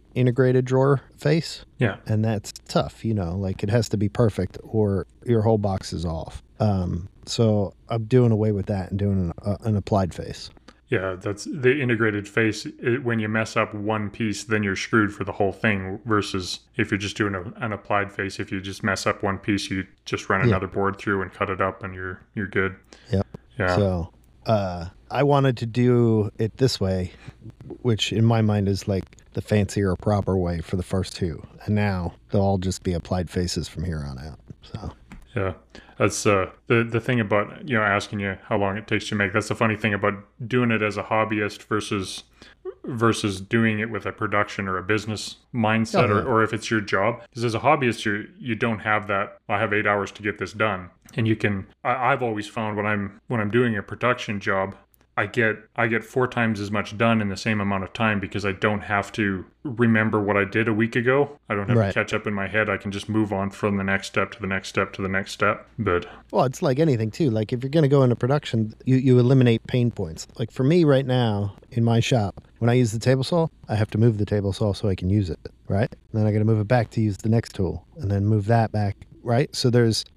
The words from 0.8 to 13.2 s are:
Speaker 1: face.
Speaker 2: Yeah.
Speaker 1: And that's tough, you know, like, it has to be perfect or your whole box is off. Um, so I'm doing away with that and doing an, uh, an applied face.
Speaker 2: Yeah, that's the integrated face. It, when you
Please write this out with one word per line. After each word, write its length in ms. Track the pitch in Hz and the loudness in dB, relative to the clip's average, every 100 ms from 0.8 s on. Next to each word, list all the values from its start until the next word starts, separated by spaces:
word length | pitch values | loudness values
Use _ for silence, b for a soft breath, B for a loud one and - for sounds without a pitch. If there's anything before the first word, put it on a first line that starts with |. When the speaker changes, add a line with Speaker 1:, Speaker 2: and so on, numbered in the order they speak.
| 135 135 - - | 4 2 -2 -4
Speaker 1:
face. 480 | 143 160 - - - - | 0 0 -2 -12 -12 -2
Speaker 2:
Yeah. 160 | 117 98 - | 0 0 -2
Speaker 1:
And 180 | 107 | 0
that's 300 | 110 107 - - - | 0 -2 -6 -16 -2
tough, 360 | 170 69 - | -2 -2 -6
you 120 | 113 104 | -4 -2
know, 200 | 85 92 | -2 -4
like, 280 | 95 95 | -4 -4
it 80 | 101 | 0
has 180 | 117 107 | 0 0
to 80 | 104 | 0
be 100 | 104 | 0
perfect 520 | - 117 - 90 - | 2 2 2 -6 -6
or 460 | - 110 104 95 - - - | -4 0 2 0 -4 -8 -2
your 160 | 113 | 2
whole 160 | 110 110 | 4 2
box 360 | 101 95 - | 0 -4 -6
is 120 | 87 85 | -6 -6
off. 380 | - - - - - | -6 -10 -16 -12 -2
Um, 500 | 214 190 180 87 92 - - | 0 2 -2 -4 -8 -16 -8
so 480 | - 113 104 95 - - | 0 2 2 -2 -8 -6
I'm 140 | 117 110 | -6 2
doing 260 | 127 120 | 4 6
away 200 | 107 107 | 4 2
with 160 | 101 95 | 0 -2
that 240 | 98 90 | -4 -4
and 80 | 98 | -2
doing 200 | 101 98 | 0 0
an, 140 | 85 - | -2 -4
uh, 140 | 104 98 | -6 -4
an 120 | 110 104 | 0 0
applied 380 | - 104 92 | 2 0 0
face. 380 | - - - - - B B - | -4 -12 -12 -16 -20 B B -4
Speaker 2:
Yeah, 260 | 110 95 92 | -2 -2 -6
that's 260 | 104 98 - | -6 -6 -8
the 360 | 190 127 147 | 0 2 2
integrated 460 | 123 113 113 104 98 | 0 2 0 0 -2
face. 380 | - 110 104 - - | 0 0 0 -8 -4
It, 240 | - 123 | -2 0
when 140 | 120 | 0
you 80 | 113 | -2